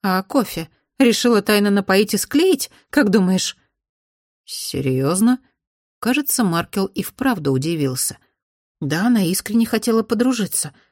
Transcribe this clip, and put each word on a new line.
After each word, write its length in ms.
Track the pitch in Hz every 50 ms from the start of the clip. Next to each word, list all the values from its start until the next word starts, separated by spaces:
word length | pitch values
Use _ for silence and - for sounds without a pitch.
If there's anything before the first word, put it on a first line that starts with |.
| -
а 200 | 196 185 185 190
кофе. 440 | - - 277 202 - - 165 165 - _ _ _ _ _ -
Решила 440 | - 233 214 - - 240 233 208 202
тайно 280 | - 208 208 202 208
напоить 440 | 202 202 196 - 190 196 220 208 -
и 20 |
склеить, 540 | 190 - - - 285 349 381 359 - - - _ _ _ _
как 200 | - 294 262 208
думаешь?» 460 | 180 220 185 180 190 180 - - - _ _ _ _ _ _ _ _ _ _ _ _ _ _ _ _ _ _
«Серьёзно?» 920 | - - - - - - 135 135 131 131 131 135 143 175 190 220 240 254 247 _ _ _ _ _ _ _ _ _ _ _ -
Кажется, 440 | - 220 262 294 285 - - - 226
Маркел 420 | 180 170 170 165 - - 202 196
и 160 | - - - -
вправду 500 | - - - 254 269 240 175 147 139 135
удивился. 680 | 131 139 160 170 156 143 131 127 127 - - - - _ _ _ _ _ _ _ _ _ _ _ -
Да, 260 | 160 135 147 165 196
она 180 | 247 240 214 190
искренне 420 | 165 185 - - - 208 226 226
хотела 380 | - - 220 - 240 226 226 220
подружиться. 680 | - 233 214 240 262 254 233 202 - - - - 143 - _ _ _